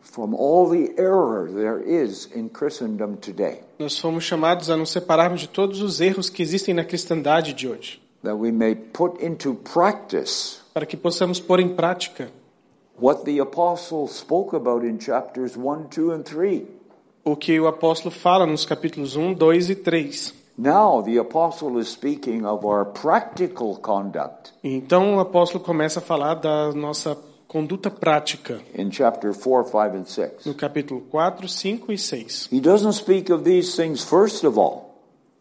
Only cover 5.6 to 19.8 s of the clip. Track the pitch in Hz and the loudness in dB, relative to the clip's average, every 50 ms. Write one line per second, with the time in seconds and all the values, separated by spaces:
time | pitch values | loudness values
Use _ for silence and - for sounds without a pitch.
5.6 | 196 196 196 190 208 202 160 143 170 190 190 190 180 - - - 170 151 170 196 | 0 0 0 -2 -4 -4 0 2 2 2 2 0 -4 -4 -4 -4 -4 -2 -2 -2
6.6 | - - 180 170 165 165 175 170 - - 170 160 143 143 156 170 160 151 135 - | 0 0 0 0 -2 -2 -6 -6 -4 -2 -4 -2 2 4 4 4 2 0 -6 -6
7.6 | 127 127 110 - - - - - _ _ _ _ - 101 107 107 113 117 113 113 | -8 -8 -8 -8 -12 -16 -18 -18 _ _ _ _ -6 -6 -4 -2 0 0 2 2
8.6 | 113 110 110 110 - - - - 170 170 175 - 151 170 160 - - 143 123 - | 2 2 2 0 -6 -16 -2 -2 -2 -2 0 -4 -6 -6 -6 -4 -4 -4 -4 -6
9.6 | - - - 165 175 202 208 - - - - 80 67 - - - - - - - | -10 -2 2 4 4 4 2 -2 -8 -4 -4 -4 -4 -4 -6 -6 -8 -10 -12 -16
10.6 | - _ _ 160 151 - - - - 170 165 - 185 180 180 180 - - 185 180 | -20 _ _ -8 -6 -6 -10 -4 -4 -4 0 0 0 0 -2 -4 0 2 2 4
11.6 | 185 180 180 - 165 170 180 180 - - - - 131 113 - - _ _ _ _ | 4 2 0 0 0 0 0 -2 -6 -10 -10 -12 -14 -14 -14 -20 _ _ _ _
12.6 | _ _ _ _ _ _ _ - 120 131 147 143 147 151 147 143 135 135 - 170 | _ _ _ _ _ _ _ 2 2 2 2 2 -2 -2 0 0 0 -2 0 0
13.6 | 170 175 175 170 - - 165 156 143 123 - - - - 151 180 196 196 175 151 | 0 0 0 -2 -6 -8 -6 -6 -6 -6 -8 -14 -4 0 0 0 0 0 -4 -2
14.6 | 120 123 120 117 117 117 113 107 - 139 120 127 131 - - 127 127 120 - 120 | 0 0 0 0 0 -2 -4 -4 -4 -2 -2 -2 -2 -4 -8 -6 -6 -6 -6 -6
15.6 | 127 139 147 160 156 139 - 160 156 170 165 156 139 - 151 156 185 202 185 131 | -4 -4 -4 -6 -8 -8 -4 -2 0 0 -2 -4 -8 -10 -4 -2 0 0 0 -2
16.6 | - - - - - _ - _ _ _ _ _ _ 151 151 147 - 175 160 160 | -6 -10 -18 -20 -20 _ -20 _ _ _ _ _ _ -2 -2 -2 0 2 2 4
17.6 | 160 160 156 156 - 160 160 160 - 180 - - - 180 180 190 180 160 151 151 | 4 2 2 2 0 0 0 0 -4 -10 -10 0 4 4 6 6 4 4 2 -2
18.6 | - - 156 - - 160 - 160 143 135 127 147 165 185 190 160 160 160 165 175 | -2 -2 -2 -4 -4 -6 -4 -4 -8 -4 -2 -2 -2 -2 2 4 6 6 6 6
19.6 | 175 175 196 190 | 4 0 -2 -2